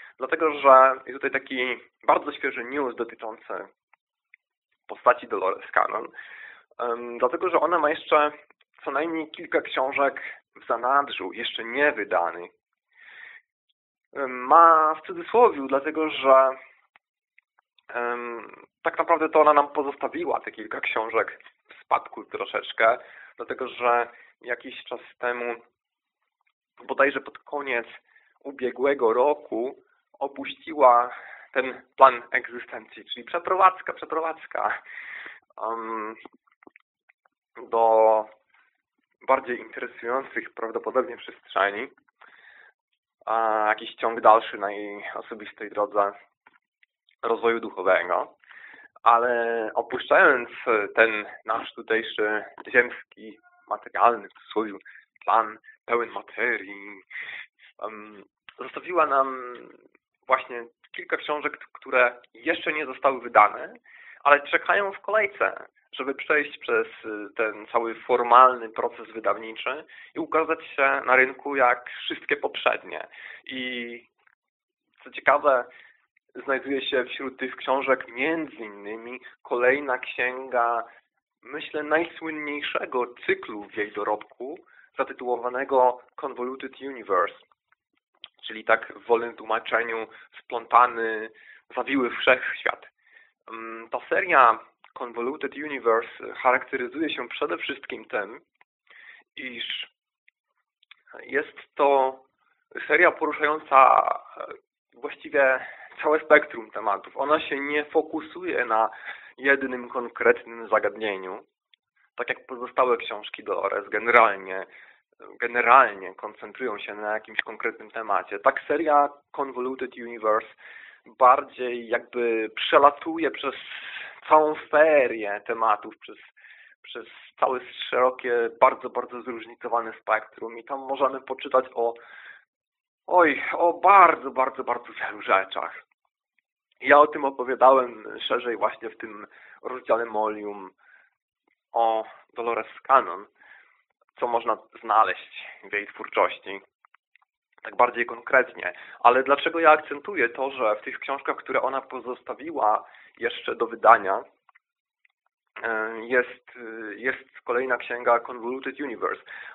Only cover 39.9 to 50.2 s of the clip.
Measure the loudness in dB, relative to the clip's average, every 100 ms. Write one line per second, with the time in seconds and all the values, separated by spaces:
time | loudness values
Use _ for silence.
39.9 | -10 -6 -6 -4 -10 -10 -10 -8 -6 -2
40.9 | -2 -2 -6 -18 -20 _ 0 0 0 -12
41.9 | _ _ _ -20 _ -20 -20 -20 _ _
42.9 | _ _ _ -4 0 2 2 2 0 -4
43.9 | -6 -4 4 8 8 6 -6 -6 -6 -8
44.9 | -10 -12 -14 -14 -16 -16 -16 -10 -4 -2
45.9 | 0 0 -2 _ _ _ _ _ _ _
46.9 | _ _ _ -2 0 2 0 -4 -4 2
47.9 | 2 2 -2 -2 _ _ -20 -20 -20 -20
48.9 | _ 4 4 4 0 -2 -2 -4 -4 -6
49.9 | -6 2 4